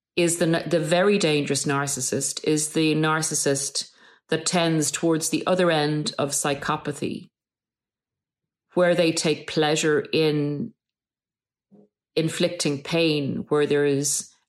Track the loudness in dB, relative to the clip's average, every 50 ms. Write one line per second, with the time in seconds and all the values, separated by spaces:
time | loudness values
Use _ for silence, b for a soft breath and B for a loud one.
0 | _ _ _ 0 2 2 2 2 2 0 0 0 0 0 0 0 2 2 2 4
1 | 4 4 4 4 2 2 2 0 0 0 -2 -2 0 0 0 0 -2 -2 -4 -4
2 | -4 -4 -2 -2 -2 -4 -6 -4 -2 0 0 0 0 -2 0 0 2 2 2 2
3 | 2 2 0 0 0 -2 -2 -2 0 0 0 0 -2 -4 -6 -6 -8 B B B
4 | B B B B B _ -4 -2 -2 0 0 2 2 2 2 2 0 -2 -2 0
5 | 0 2 2 2 0 -2 -4 -2 0 0 2 2 2 2 2 2 2 0 0 -2
6 | -2 -4 -4 -2 -4 -2 -2 -2 -2 -2 -2 -2 -2 -4 -4 -4 -4 -8 -6 -6
7 | -6 -6 -6 -8 -12 -16 _ _ _ _ _ _ _ _ _ _ _ _ _ _
8 | _ _ _ _ _ _ _ _ _ _ _ _ _ _ 0 2 4 4 4 4
9 | 2 2 2 0 0 0 -2 -2 -4 -4 -2 0 2 2 2 2 2 2 2 2
10 | 0 0 0 2 2 2 2 0 0 -2 -4 -4 -6 -8 -12 _ _ _ _ _
11 | _ _ _ _ _ _ _ _ _ _ _ _ _ _ -20 -20 -20 _ _ _
12 | _ _ _ -2 -2 -2 -2 -2 -2 -2 -2 -2 -2 -2 -2 -4 -4 -4 0 0
13 | 2 2 0 0 -2 -4 -4 -6 -4 -2 0 0 2 2 2 2 2 2 2 0
14 | 0 -2 -4 -4 -6 b b b b